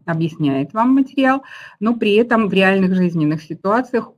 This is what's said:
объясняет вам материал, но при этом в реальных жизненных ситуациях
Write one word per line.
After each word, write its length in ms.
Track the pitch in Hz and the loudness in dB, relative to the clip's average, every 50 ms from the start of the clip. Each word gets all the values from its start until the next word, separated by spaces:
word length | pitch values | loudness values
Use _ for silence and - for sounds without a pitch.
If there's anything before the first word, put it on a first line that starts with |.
| - | -8
объясняет 680 | - 165 160 165 160 165 - 151 139 135 135 143 143 - | -6 -4 -2 -4 -4 -4 -2 -2 -2 0 -2 -4 -4 -2
вам 220 | 220 233 254 269 | 0 2 2 4
материал, 480 | 277 262 - - 277 262 262 269 277 - - - - - - - - | 2 2 0 0 0 2 2 0 -2 -4 -12 -20 -20 -20 -20 -10 -4
но 160 | 202 226 240 | -2 -2 -2
при 200 | 226 220 208 202 | 0 0 2 2
этом 340 | 214 233 233 240 226 220 190 | 2 2 2 2 0 0 0
в 40 | 180 | 0
реальных 400 | 190 190 190 196 196 190 185 190 | 2 2 2 2 2 2 0 2
жизненных 480 | 185 180 175 170 165 151 151 156 156 | 2 0 0 0 0 0 -2 -2 -4
ситуациях 720 | - - 160 - - 190 214 247 254 - - 226 220 - - | -6 -12 -12 -6 -4 -2 -2 -2 -2 -2 -4 -4 -4 -6 -4